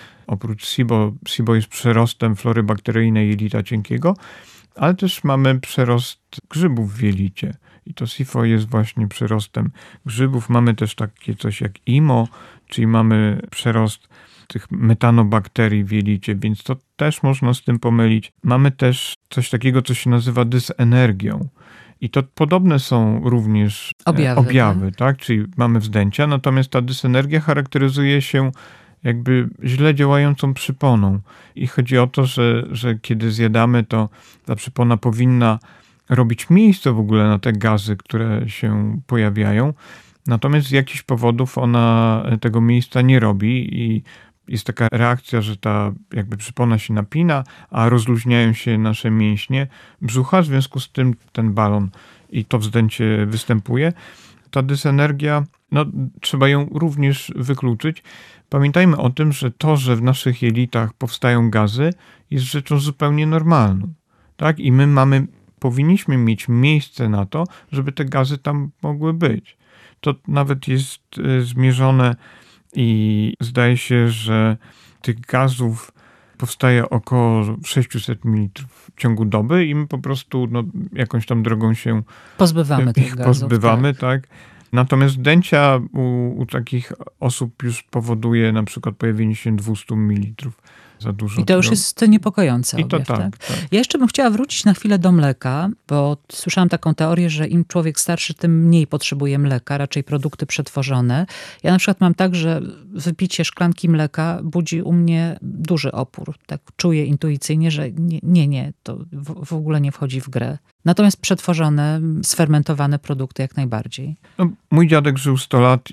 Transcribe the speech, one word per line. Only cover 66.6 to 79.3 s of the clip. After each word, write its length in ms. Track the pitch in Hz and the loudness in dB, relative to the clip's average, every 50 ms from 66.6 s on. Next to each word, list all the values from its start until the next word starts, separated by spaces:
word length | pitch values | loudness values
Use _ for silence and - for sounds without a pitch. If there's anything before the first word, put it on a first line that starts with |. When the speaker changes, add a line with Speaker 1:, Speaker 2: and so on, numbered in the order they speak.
| 131 147 156 151 135 - - - 123 110 | 4 4 4 2 0 -4 -6 -4 -2 0
Speaker 1:
na 180 | 107 101 98 | 0 0 -2
to, 180 | 98 - 156 170 175 - - - - - | -2 -2 -4 -4 -6 -8 -14 -18 -10 -6
żeby 200 | 139 135 143 135 | -6 -4 -4 -4
te 120 | - 151 | -6 -6
gazy 340 | 135 135 139 131 131 147 139 | -4 -2 -2 0 0 -2 -4
tam 320 | - 147 147 147 139 143 - _ - | -4 -4 -4 -4 -4 -6 -10 _ -8
mogły 320 | 151 147 143 151 160 165 | -6 -6 -4 -2 -2 -2
być. 420 | 165 170 135 113 104 - _ - _ _ _ _ - - - _ _ | 0 0 0 -2 -2 -6 _ -20 _ _ _ _ -20 -20 -20 _ _
To 140 | - 147 135 - - - | -4 -4 -4 -4 -6 -4
nawet 400 | 143 143 139 139 143 135 - - | -2 -2 0 0 -2 -4 -4 -2
jest, 340 | 131 131 135 - - - _ _ - - - 139 131 127 | -2 -2 -2 -4 -8 -18 _ _ -12 -6 -2 0 0 0
e, 20 | |
zmierzone 760 | 123 120 120 127 131 131 127 127 135 131 131 131 123 123 117 - _ - - - _ _ _ _ _ _ - | 0 -2 -2 0 2 2 2 4 2 2 4 4 4 2 0 -2 _ -20 -20 -20 _ _ _ _ _ _ -4
i 560 | - 123 117 113 110 107 107 107 104 104 110 - - | -2 0 2 2 2 2 2 2 0 0 -2 -2 -4
zdaje 360 | 120 117 123 127 120 120 123 | -6 -6 -2 0 2 2 2
się, 320 | 120 - - 127 120 117 117 | 0 0 0 0 2 2 2
że 480 | 113 110 110 110 110 110 110 110 110 110 _ - - _ _ _ _ _ - | 0 -2 -4 -2 0 2 2 2 0 -2 _ -20 -20 _ _ _ _ _ -6
tych 180 | - 117 113 | -6 -6 -6
gazów 720 | 123 - - 127 131 135 127 123 127 113 113 117 - - - _ _ _ _ _ _ _ _ - | -6 -4 -2 0 0 0 0 -2 -2 -4 -4 -6 -10 -18 -20 _ _ _ _ _ _ _ _ -10
powstaje 520 | - 120 - - - 127 123 120 117 - | -10 -10 -6 0 2 2 4 2 2 0
około 540 | - 113 - - 127 123 120 117 113 110 107 104 110 - 151 | -2 -4 -4 0 0 2 2 2 2 2 0 -2 -4 -6 -8
sześciuset 600 | - - 139 123 - - 120 104 - 120 101 - | -4 -2 -2 -2 -2 -4 -10 -6 -6 -8 -6 -2
mililitrów 640 | 117 110 107 104 98 - - 139 123 _ _ _ _ - | -2 0 0 0 -2 -6 -12 -18 -20 _ _ _ _ -14
w 40 | - | -4
ciągu 240 | - 120 113 107 113 | -2 -2 0 0 0
doby 420 | 107 | 0